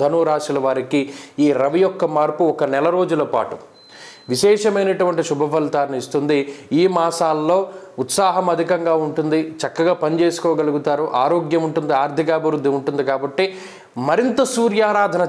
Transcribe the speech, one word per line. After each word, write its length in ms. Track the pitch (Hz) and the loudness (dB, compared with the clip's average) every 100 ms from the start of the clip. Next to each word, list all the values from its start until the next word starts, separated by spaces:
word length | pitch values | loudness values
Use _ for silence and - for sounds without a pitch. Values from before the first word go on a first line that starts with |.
ధను 220 | 143 165 | 0 2
రాశుల 360 | 160 151 147 143 | 0 0 -2 -2
వారికి 540 | 131 131 127 147 135 - - - | 0 -2 -2 -2 -2 -8 -10 0
ఈ 140 | 147 | 2
రవి 280 | 131 139 165 | 2 2 2
యొక్క 240 | 190 190 | 2 0
మార్పు 400 | 160 151 151 151 | -2 0 0 0
ఒక 200 | 165 - | 0 0
నెల 240 | 139 135 160 | 0 2 2
రోజుల 340 | 180 170 156 | 2 0 0
పాటు 540 | 139 120 107 - - - - - - - - | 0 -2 -4 -8 -16 -20 -20 -20 -20 -12 -6
విశేషమైనటువంటి 920 | 123 202 208 214 196 196 185 180 170 | 2 4 4 2 0 0 2 0 0
శుభ 300 | 151 143 147 | -2 -2 0
ఫలితాన్ని 460 | 156 147 147 139 131 | 0 0 0 -2 -4
ఇస్తుంది. 560 | 131 147 147 143 139 - - | -4 -2 0 0 0 -8 -2
ఈ 140 | 147 185 | 2 2
మాసాల్లో 840 | 180 165 165 165 156 156 185 190 - - - | 2 0 0 0 0 2 0 0 -8 -12 -8
ఉత్సాహం 520 | 127 - 190 180 185 | -4 0 2 2 0
అధికంగా 440 | 165 165 175 170 | 0 0 0 2
ఉంటుంది, 600 | 160 151 143 156 160 - - 135 | 0 0 -2 0 0 -2 -6 -6
చక్కగా 260 | - 165 | 0 0
పని 280 | 170 156 165 | 2 0 2
చేసుకోగలుగుతారు, 920 | 175 170 170 156 151 147 147 147 156 | 0 0 0 0 0 0 0 -2 0
ఆరోగ్యం 480 | 123 139 175 151 165 | 0 2 0 0 0
ఉంటుంది, 300 | 160 156 151 | 0 -2 0
ఆర్థికాభివృద్ధి 720 | 139 147 147 156 160 151 151 139 | 0 0 -2 0 0 0 0 0
ఉంటుంది. 360 | 139 143 143 | 0 -2 -2
కాబట్టి 500 | 135 135 139 156 190 185 - - - 120 | -2 -2 -2 -2 -4 -4 -16 -18 -14 -6
మరింత 440 | 135 175 254 247 | 0 2 2 2
సూర్యారాధన 840 | 254 233 233 202 214 208 202 175 | 0 2 0 2 2 2 2 0